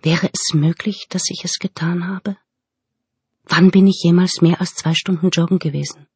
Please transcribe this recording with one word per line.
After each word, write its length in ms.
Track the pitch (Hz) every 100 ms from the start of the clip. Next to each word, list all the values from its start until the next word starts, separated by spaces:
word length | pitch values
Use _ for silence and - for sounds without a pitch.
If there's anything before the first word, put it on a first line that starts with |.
Wäre 300 | 160 165 -
es 220 | - -
möglich, 540 | 156 156 170 - 196 -
dass 180 | 185 -
ich 160 | 185
es 140 | 175 -
getan 500 | 196 - 165 175 175
habe? 300 | 190 - 196 _ _ _ _ _ _ _ _ _ _
Wann 260 | _ - 185
bin 160 | 190 196
ich 140 | 185
jemals 380 | 170 175 185 -
mehr 220 | 165 170
als 120 | 180
zwei 200 | - -
Stunden 340 | 165 - 180 180
joggen 300 | 170 170 190
gewesen? 480 | 156 143 143 - _